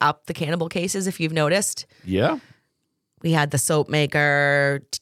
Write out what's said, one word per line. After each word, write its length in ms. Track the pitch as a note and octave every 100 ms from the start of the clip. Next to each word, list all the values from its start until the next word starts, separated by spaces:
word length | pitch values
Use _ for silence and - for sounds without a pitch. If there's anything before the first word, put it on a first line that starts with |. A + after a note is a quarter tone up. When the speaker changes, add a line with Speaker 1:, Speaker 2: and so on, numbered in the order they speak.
Speaker 1:
up 240 | D3 - -
the 80 |
cannibal 360 | E3 D#3 E3+ E3+
cases, 360 | F3+ F#3 G3 F#3+
if 140 | F3+
you've 120 | D#3+
noticed. 540 | D#3+ D3 F#3+ G3 - - _
Speaker 2:
Yeah. 360 | F#2+ F#2+ B2+ D#4 - _ _ _ _ _ _ _
Speaker 1:
We 100 | E3
had 200 | D#3+ C#3+
the 80 | C#3+
soap 300 | - D3+ -
maker, 920 | D3+ C#3+ D3+ D3 C#3+ C#3+ C#3+ C#3 C#3 -
t-, 100 | -